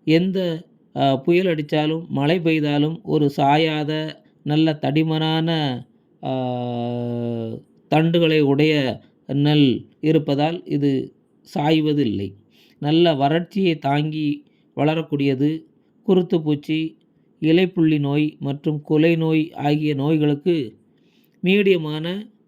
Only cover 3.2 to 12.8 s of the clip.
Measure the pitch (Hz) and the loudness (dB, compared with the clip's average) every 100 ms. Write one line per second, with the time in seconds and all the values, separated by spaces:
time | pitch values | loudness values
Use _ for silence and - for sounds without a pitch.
3.2 | 143 143 139 151 160 151 147 156 156 - | 0 2 2 4 2 -2 -4 -4 -6 -12
4.2 | _ _ - 151 160 151 135 147 160 156 | _ _ -2 2 2 0 -2 0 0 0
5.2 | 160 160 160 165 143 123 - _ _ _ | 0 0 0 0 -2 -4 -10 _ _ _
6.2 | 135 131 127 123 123 120 120 123 120 120 | -6 -4 -4 -4 -4 -4 -4 -4 -4 -4
7.2 | 120 117 113 113 - _ _ 151 165 170 | -4 -6 -8 -10 -16 _ _ 0 2 2
8.2 | 165 156 143 139 156 151 131 107 _ _ | 2 2 2 2 2 2 -2 -6 _ _
9.2 | - 139 147 151 135 95 - _ 151 156 | -6 0 2 4 4 2 -6 _ 0 0
10.2 | 147 143 151 175 - 147 143 135 127 _ | 0 -2 -2 -4 -6 -2 0 -2 -6 _
11.2 | _ _ - 180 147 156 151 147 123 98 | _ _ -10 -4 2 2 2 0 -2 -2
12.2 | 101 101 _ _ _ _ | -8 -12 _ _ _ _